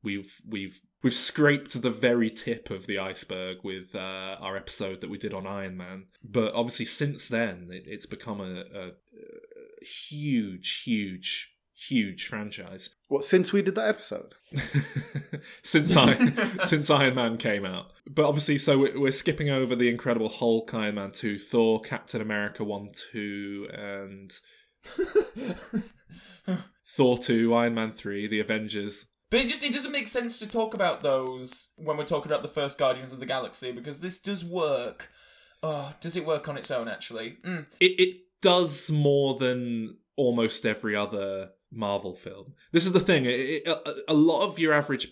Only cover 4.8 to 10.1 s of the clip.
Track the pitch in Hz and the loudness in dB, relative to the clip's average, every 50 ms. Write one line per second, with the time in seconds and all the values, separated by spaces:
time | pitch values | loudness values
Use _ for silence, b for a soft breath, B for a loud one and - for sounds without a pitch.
4.8 | 104 95 95 92 - - 101 98 - 107 95 95 95 95 98 101 98 95 92 92 | -4 -4 -6 -8 -8 -10 -10 -8 -8 -8 -8 -6 -8 -8 -8 -6 -6 -8 -8 -10
5.8 | 90 90 95 95 95 _ _ _ _ 117 101 120 110 110 - 117 117 120 - - | -12 -12 -14 -16 -16 _ _ _ _ -4 0 0 0 2 2 0 0 0 0 -2
6.8 | 117 - - - 147 143 143 - - - 117 113 117 110 92 87 90 87 90 90 | 2 2 2 2 2 0 0 -2 -2 0 0 0 -2 -2 -4 -8 -12 -14 -14 -14
7.8 | - - 98 104 - - 107 101 - 117 107 101 98 92 92 90 95 90 - 101 | -14 -12 -14 -14 -12 -12 -12 -12 -8 -8 -8 -8 -8 -8 -10 -10 -12 -12 -12 -12
8.8 | 92 92 90 _ _ _ _ - - - - - - - - - - - - - | -12 -12 -14 _ _ _ _ -20 -20 -20 -20 -20 -20 -20 -20 -20 -20 -20 -20 -20
9.8 | - - - - - - | -18 -16 -14 -14 -14 -12